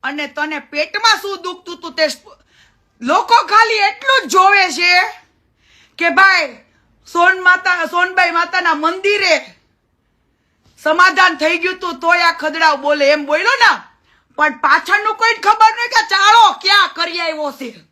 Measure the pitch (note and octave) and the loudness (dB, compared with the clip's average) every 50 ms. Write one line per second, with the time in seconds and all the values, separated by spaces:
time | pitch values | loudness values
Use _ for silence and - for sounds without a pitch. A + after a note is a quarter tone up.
0 | - C4 C#4+ D4 D4 C#4+ - D4 D4 D#4 D#4 D4 D4 _ - D4 D#4 D#4+ - G#4 | -10 -10 -8 -8 -10 -10 -6 -8 -8 -6 -6 -10 -12 _ -6 -6 -6 -6 -6 -2
1 | A4 A4+ G#4+ - - G4+ G4 F4 E4+ F#4 E4+ - _ F4 F4 - - E4 - - | 0 0 0 0 -4 -10 -10 -8 -10 -12 -12 -12 _ -18 -18 -14 -16 -14 -4 -2
2 | D#4 D4 - - _ - - _ _ _ _ _ _ _ _ _ _ _ _ _ | -2 -2 -2 -8 _ -20 -20 _ _ _ _ _ _ _ _ _ _ _ _ _
3 | A#3 B3 D#4 G4 A#4 - A#4 A#4 A4+ - G#4 G#4+ A4+ A4 A4+ G#4+ G4+ G4+ G4+ - | -4 -4 -4 -4 0 0 0 0 0 2 2 2 2 2 0 -2 -2 -2 -4 -4
4 | - - C5+ C5 G4 C#4 - F#4+ F#4 G4 G4+ G4+ F#4+ F4+ C#4 C4+ F4 F4 F4+ F4+ | -4 0 0 0 -2 0 2 4 4 4 4 4 0 0 -2 -2 0 2 2 2
5 | F#4+ A4 - - _ _ _ _ _ _ _ _ _ _ _ _ _ _ _ - | 0 -2 -6 -14 _ _ _ _ _ _ _ _ _ _ _ _ _ _ _ -4
6 | E4 E4+ - F#4 F#4+ G4 F#4+ F4+ D#4+ C4+ A#3 - _ _ _ _ _ _ _ _ | -4 -2 2 4 4 4 4 2 -2 -4 -10 -16 _ _ _ _ _ _ _ _
7 | _ - - E4+ E4+ F#4 F#4+ F#4 F#4 F#4 F#4 F#4 F4+ F#4+ F4+ F4+ E4 - - F4 | _ -8 -2 0 2 2 2 2 2 2 2 2 0 -2 -2 -2 -4 -4 -2 -2
8 | F4+ F#4 F#4 F#4 F4+ F4 E4+ E4+ F4 F4 - - F4+ E4+ E4 D4+ D4+ D#4+ F4 F#4+ | -2 -2 0 0 0 0 0 -2 -4 -2 -2 -2 -2 -2 -2 0 -2 -4 -4 -2
9 | F#4+ G4+ G#4 G#4 G4 F#4 D#4+ C#4+ B3+ - - _ _ _ _ _ _ _ _ _ | -2 -2 -2 0 2 0 0 0 -2 -10 -20 _ _ _ _ _ _ _ _ _
10 | _ _ _ _ _ _ _ _ _ _ _ _ _ _ _ _ - D4+ D#4 E4+ | _ _ _ _ _ _ _ _ _ _ _ _ _ _ _ _ -4 -2 2 4
11 | F4+ F#4+ F4 C#4 F#4+ F#4 E4+ C4+ D4+ D#4+ F4 E4+ E4 F#4 F#4 F#4 F4+ F4+ E4+ - | 4 4 4 4 2 2 2 0 -2 -2 -2 -2 -4 -6 -6 -6 -8 -10 -10 -4
12 | - E4 F4 F4 F4 E4+ E4+ E4+ C#4+ D#4 C#4+ E4 E4 D#4+ D4 C4+ C#4 D4 D4 D4 | 0 0 2 2 2 0 -2 -2 -6 -6 -4 2 2 2 2 0 -2 -2 0 2
13 | C#4+ C#4 D4 D4+ D4 C#4 D4 D#4+ F#4+ A4+ C5 C5 B4 G#4+ D4 - - - _ _ | 2 2 2 0 0 -2 -2 0 0 0 0 2 2 2 2 0 -6 -20 _ _
14 | _ _ _ _ _ _ _ - D4 D4+ D4 D4+ - C#4 C#4+ E4 F4 - G4+ G#4 | _ _ _ _ _ _ _ -2 -2 -2 -2 -2 0 0 0 0 0 0 -2 -2
15 | G#4 A4 G#4+ G#4 A4+ A4+ A#4 A4+ - G4 A4 A4 A4 A4 A4 A#4 A#4+ A#4+ C5 A#4 | 0 -2 -4 0 0 0 0 0 0 0 2 4 4 2 2 0 -6 -2 -2 -2
16 | G#4+ G#4+ G4 - G4 G#4 A4 A#4 A4+ G4 - F#4 - F#4+ G4+ G4+ F#4+ F4 - E4 | -2 0 -2 0 2 4 6 6 6 4 4 0 -2 0 2 2 2 0 -2 -6
17 | E4+ E4+ E4 F4 E4+ E4 D#4+ D4+ D4+ C#4+ C4+ - C4+ A#3+ A3 E3 D#3 _ | -6 -6 -6 -6 -6 -6 -6 -6 -8 -10 -8 -10 -14 -14 -14 -18 _ _